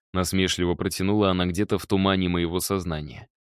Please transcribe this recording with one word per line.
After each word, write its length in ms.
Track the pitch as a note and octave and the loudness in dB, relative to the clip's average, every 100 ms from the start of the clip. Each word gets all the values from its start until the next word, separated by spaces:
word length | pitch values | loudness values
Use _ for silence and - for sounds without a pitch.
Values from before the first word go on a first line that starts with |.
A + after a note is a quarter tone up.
| _ | _
насмешливо 600 | F#2 F2+ F#2+ F#2 - F2 E2+ | -2 0 2 2 2 0 0
протянула 560 | F#2+ - F#2+ G#2 G2+ | -2 -2 0 2 2
она 140 | F#2 F2+ | 2 0
где-то 340 | F2 G#2 G2+ | 0 0 -2
в 80 | - | 0
тумане 420 | G2 G2 F#2+ F#2 | 2 2 2 2
моего 300 | F2 E2+ F2 | 0 0 -2
сознания. 720 | - G2 F2 D#2 D2 - - _ | -2 -2 -2 -6 -8 -14 -20 _